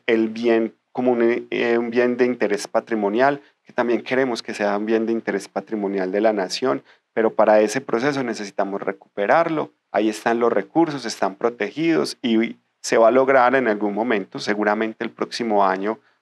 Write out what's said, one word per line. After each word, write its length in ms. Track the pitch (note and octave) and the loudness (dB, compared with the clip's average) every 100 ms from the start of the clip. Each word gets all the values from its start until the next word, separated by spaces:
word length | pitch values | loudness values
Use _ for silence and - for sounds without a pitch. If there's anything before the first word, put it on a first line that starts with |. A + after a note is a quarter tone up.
| - | 0
el 220 | A2+ A2+ | 0 0
bien 440 | A2+ A#2 A2+ A2+ - _ | -2 0 2 0 -6 _
como 180 | - B2+ | -2 0
un, 340 | A#2+ A#2 A#2+ A#2+ | 2 2 0 -4
eh, 280 | G#2+ A#2+ A#2 | -2 0 0
un 120 | A#2+ | 0
bien 260 | A#2+ B2 B2 | 0 0 2
de 80 | |
interés 460 | B2 A#2+ G2+ G2+ - | 0 0 -2 -2 -2
patrimonial, 720 | A2+ - A2 G2+ A2 C#3 C#3+ - _ _ | -4 -2 -2 -2 2 2 0 -8 _ _
que 80 | |
también 280 | B2 A#2+ A2+ | -4 -2 -2
queremos 400 | - C3 C3 A2+ | -2 -2 0 -4
que 120 | - | -8
sea 240 | G#2+ G2+ G2+ | -4 -2 -2
un 80 | G#2+ | 0
bien 200 | A2+ A2+ | 0 0
de 60 | |
interés 380 | A2+ G#2+ G2 - | -2 -4 -6 -6
patrimonial 600 | - G2+ G#2+ G2 G2 F#2 | -10 -6 -6 -4 -2 -2
de 120 | G2+ | 0
la 100 | A2 | 0
nación, 520 | G#2 F#2 - C3 C3+ - _ _ | 0 -4 -4 -4 -4 -8 _ _
pero 220 | A2+ A2 | -2 0
para 260 | - G#2+ G#2+ | 4 4 6
ese 220 | G#2+ C3+ | 4 0
proceso 420 | - A#2 C#3+ C#3 | -4 -2 0 -2
necesitamos 580 | A#2+ G#2 G2+ - G2 G2 | -4 -6 -8 -6 -4 -6
recuperarlo. 880 | G2 - _ - G2+ D#3 E3 D3+ - _ _ | -6 -10 _ -4 2 2 2 -2 -6 _ _
Ahí 160 | G#2 A2 | 0 0
están 320 | G#2+ A#2 A#2 | 0 -2 2
los 140 | A#2 | 2
recursos, 500 | G#2+ F#2+ D#3+ E3 C#3 | 0 0 0 0 0
están 320 | A2+ - G2 F#2+ | -8 -4 -4 -2
protegidos 840 | A#2 A#2+ G#2 C#3+ E3 D#3 C3 - | -4 -2 -6 -2 0 0 -2 -4
y 340 | B2 A2 A#2 - _ _ | 0 2 0 -6 _ _
se 180 | - A#2+ | 0 4
va 120 | A2+ | 6
a 20 | |
lograr 440 | C3 C3 C3+ B2 C3+ | 6 4 4 4 2
en 120 | A#2 | 0
algún 260 | G#2 G#2 | 0 -2
momento, 460 | G2+ B2 G#2 F#2+ C3+ | -2 -2 -2 -4 -8
seguramente 640 | G2+ G#2 G#2 G#2+ A2 - | -4 -2 0 0 -2 -6
el 60 | A2+ | -10
próximo 560 | - A2 - A#2 G2+ G2 | -8 -8 -4 0 2 2
año 340 | F#2+ G2+ A#2 _ _ | 0 -4 -6 _ _